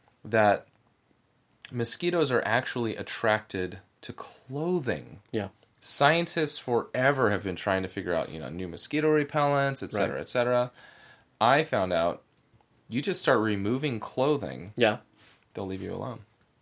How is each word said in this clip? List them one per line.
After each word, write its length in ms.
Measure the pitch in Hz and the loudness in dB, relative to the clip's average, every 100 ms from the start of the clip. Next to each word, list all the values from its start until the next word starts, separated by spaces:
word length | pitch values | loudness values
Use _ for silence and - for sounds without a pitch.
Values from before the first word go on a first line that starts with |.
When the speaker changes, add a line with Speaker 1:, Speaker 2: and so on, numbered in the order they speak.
| _ _ | _ _
Speaker 1:
that 420 | 110 113 104 98 - _ _ _ _ _ _ _ _ _ - | -2 4 4 4 -2 _ _ _ _ _ _ _ _ _ -10
mosquitoes 600 | 120 117 - 175 170 139 | -4 -2 0 0 0 2
are 100 | 123 - | 2 2
actually 500 | 117 - 123 113 - | 0 0 -4 -4 -4
attracted 840 | 98 - 110 107 - 95 92 98 - _ | -8 -2 2 2 0 -4 -4 -8 -18 _
to 120 | - | -14
clothing. 1080 | - - - - 139 170 180 123 78 60 85 _ | -14 -16 -18 -12 -6 -2 -2 -2 -4 -6 -20 _
Speaker 2:
Yeah. 180 | 110 98 - _ _ | -4 -4 -8 _ _
Speaker 1:
Scientists 760 | - - 143 170 170 170 147 - | 2 6 6 4 0 -2 -2 -2
forever 720 | - 117 - 127 131 135 113 | 0 0 0 0 2 4 2
have 120 | 98 | 2
been 120 | 98 85 | -2 -4
trying 280 | 104 95 | 0 0
to 60 | 92 | -2
figure 240 | 101 90 | -6 -2
out, 160 | 82 - | -2 -2
you 80 | 80 | -6
know, 100 | 69 | -10
new 180 | 85 90 | -8 -8
mosquito 400 | 82 - 151 156 151 | -8 -6 0 2 2
repellents, 680 | 143 151 143 143 139 139 | 2 0 2 2 0 -2
et 80 | 95 | -2
cetera, 240 | 104 90 69 | -2 0 -2
Speaker 2:
Right. 60 | |
Speaker 1:
et 80 | - | -4
cetera. 420 | 127 120 123 127 - - - - - _ - | -2 2 2 0 -6 -20 -20 -20 -20 _ 2
I 240 | 113 143 | 4 4
found 300 | 156 113 92 | 2 0 0
out 280 | 85 85 - _ _ _ _ _ _ - | 2 0 -2 _ _ _ _ _ _ -8
you 140 | 117 | -6
just 200 | 196 175 | -2 0
start 180 | - 120 | 2 4
removing 600 | 110 101 101 131 147 113 | 2 0 0 -2 -2 -6
clothing, 760 | - - 135 143 78 64 92 123 | -6 -2 0 0 -4 -10 -8 2
Speaker 2:
Yeah. 220 | 110 107 - _ - _ _ | 2 2 -6 _ -20 _ _
Speaker 1:
they'll 120 | - 98 | -8 -6
leave 160 | 95 | -6
you 120 | 92 | -8
alone. 260 | 92 120 113 - _ _ _ | -8 -8 -10 -16 _ _ _